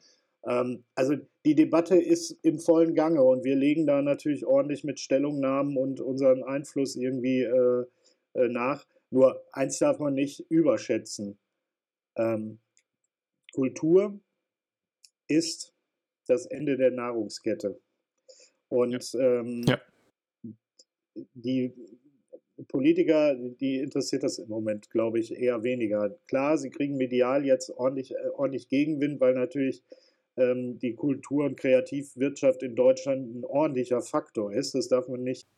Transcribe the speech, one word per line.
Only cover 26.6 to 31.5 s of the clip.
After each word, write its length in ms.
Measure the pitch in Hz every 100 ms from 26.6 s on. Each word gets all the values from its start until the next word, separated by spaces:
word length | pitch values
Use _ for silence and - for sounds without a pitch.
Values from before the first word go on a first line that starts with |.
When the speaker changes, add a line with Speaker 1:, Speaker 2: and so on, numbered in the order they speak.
| 135
Speaker 1:
kriegen 260 | - 143 139
medial 500 | 127 123 123 143 139
jetzt 240 | 127 -
ordentlich, 440 | - 131 135 127
äh, 160 | - 131
ordentlich 360 | - 135 131 -
Gegenwind, 500 | 135 151 147 143 135
weil 140 | 127
natürlich, 500 | 127 123 143 135 - _ - _ _ _ -
ähm, 420 | 127 123 123 120
die 160 | 123 113
Kultur- 480 | 147 135 - 143
und 120 | 143